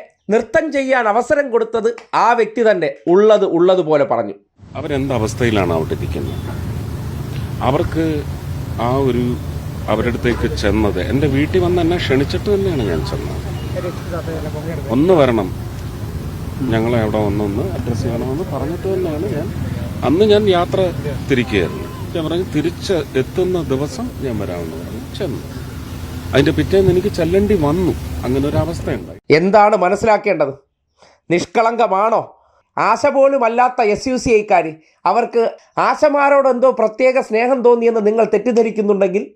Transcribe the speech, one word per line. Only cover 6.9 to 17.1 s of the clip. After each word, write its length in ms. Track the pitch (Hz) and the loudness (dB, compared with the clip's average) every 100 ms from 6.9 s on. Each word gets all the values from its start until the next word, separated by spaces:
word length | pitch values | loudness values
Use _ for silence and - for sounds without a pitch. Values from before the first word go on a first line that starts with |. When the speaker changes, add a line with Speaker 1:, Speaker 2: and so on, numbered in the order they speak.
| - - - - - - - 120 | -8 -8 -8 -8 -6 -6 -2 0
Speaker 2:
അവർക്ക് 360 | 143 170 160 160 151 147 - - - - - 120 | 0 0 0 0 -2 -4 -8 -8 -8 -6 -2 0
ആ 40 | 135 135 | 2 2
ഒരു, 160 | 120 123 120 - - - - - | 0 0 -2 -6 -8 -8 -8 -2
അവരുടെ 180 | 107 120 | 0 0
അടുത്തേക്ക് 360 | 117 120 113 117 110 | 0 -2 0 -2 0
ചെന്നത്, 380 | 104 107 104 90 87 | 0 2 2 0 -2
എൻ്റെ 160 | 127 147 | 0 2
വീട്ടിൽ 260 | 135 151 190 | 2 2 2
വന്ന് 180 | 175 180 | 2 2
എന്നെ 140 | 165 175 | 0 0
ക്ഷണിച്ചിട്ട് 440 | - 135 - 185 214 | 0 0 0 -2 0
തന്നെയാണ് 300 | 196 196 151 101 | 0 0 -2 -2
ഞാൻ 120 | 80 - | -2 -4
ചെന്നത്. 300 | 147 - - - - - 180 180 - - 170 160 156 147 151 156 156 117 | -6 -6 -8 -6 -8 -6 -6 -6 -8 -8 -8 -6 -8 -6 -8 -6 -6 -2
"ഒന്ന് 200 | 123 170 170 | 2 4 6
വരണം, 280 | 131 113 92 - - - - - - - - - - - 131 | 6 2 -2 -6 -10 -10 -10 -10 -10 -8 -8 -8 -8 -6 -2
ഞങ്ങളെ 240 | 113 113 120 | 0 2 0
അവിടെ 160 | 107 | 0